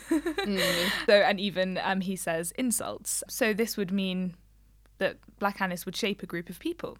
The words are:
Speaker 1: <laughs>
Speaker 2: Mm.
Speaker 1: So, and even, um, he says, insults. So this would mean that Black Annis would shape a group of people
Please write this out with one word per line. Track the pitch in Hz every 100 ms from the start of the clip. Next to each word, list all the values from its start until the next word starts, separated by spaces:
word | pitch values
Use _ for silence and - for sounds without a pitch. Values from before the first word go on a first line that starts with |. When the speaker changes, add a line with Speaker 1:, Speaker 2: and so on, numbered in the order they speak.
Speaker 1:
<laughs> | -
Speaker 2:
Mm. | 320 330 311 381 196 180 175 180 - -
Speaker 1:
So, |
and | 208 196 196
even, | 202 175 185 180
um, | - 190
he | 185 185
says, | - 165 170 -
insults. | 254 208 - 104 - - -
So | - 226
this | 202 226 -
would | 185
mean | 196 190 185 185 175 - - - - - -
that | 185 - - -
Black | 202 196
Annis | 185 175 -
would | -
shape | 202 196
a | 185
group | 170 175
of | 175
people | 320 349 -